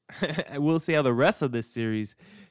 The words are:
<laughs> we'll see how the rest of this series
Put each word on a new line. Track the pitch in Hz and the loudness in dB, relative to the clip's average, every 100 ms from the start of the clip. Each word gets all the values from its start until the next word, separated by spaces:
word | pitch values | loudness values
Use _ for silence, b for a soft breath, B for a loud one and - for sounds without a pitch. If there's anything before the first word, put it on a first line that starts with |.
| - - | -16 -6
<laughs> | 165 156 - 143 | -4 -4 -6 -2
we'll | 147 160 | 0 0
see | - | 2
how | 156 | 2
the | 131 | 4
rest | 120 160 220 | 4 4 2
of | 139 | -2
this | 117 107 | -4 -6
series | 117 113 110 104 _ B B B | -6 -4 -4 -6 _ B B B